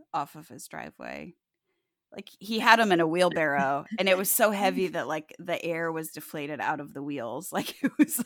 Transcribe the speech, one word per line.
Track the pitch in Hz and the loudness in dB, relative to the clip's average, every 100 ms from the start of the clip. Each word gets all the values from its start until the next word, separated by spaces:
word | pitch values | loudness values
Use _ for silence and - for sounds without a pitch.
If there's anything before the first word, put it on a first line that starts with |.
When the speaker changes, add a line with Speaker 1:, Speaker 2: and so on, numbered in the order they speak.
| 311 | _
Speaker 1:
off | 151 147 | -6 -6
of | 156 160 | -10 -18
his | 120 - | -18 -16
driveway. | - - - 60 69 76 - _ _ _ _ _ _ _ | -12 -14 -12 -12 -12 -14 -18 _ _ _ _ _ _ _
Like, | - - - | -18 -18 -16
he | 190 220 | -6 2
had | 233 226 | 6 8
'em | 220 | 8
in | 175 | 4
a | 165 | 4
wheelbarrow, | 170 180 165 156 139 139 139 151 214 | 4 4 4 0 2 2 0 -4 -2
and | 190 | 2
it | 185 | 4
was | 196 | 2
so | - 214 | 4 4
heavy | 202 190 139 180 | 4 0 2 0
Speaker 2:
<laughs> | 160 | -2
Speaker 1:
that, | 127 | -4
like, | 156 156 - | -6 -8 -14
the | 175 165 | -6 -4
air | 170 165 165 | -2 -2 -2
was | 160 160 | -4 -8
deflated | - - 160 143 147 | -12 -12 -8 -8 -4
out | 104 151 | -2 -4
of | 139 | -6
the | 143 | -10
wheels. | 143 143 117 123 170 | -8 -6 -6 -8 -6
<laughs> | 185 | -6
Like, | 214 - | -6 -4
it | - - | -4 2
was, | 202 - | 2 0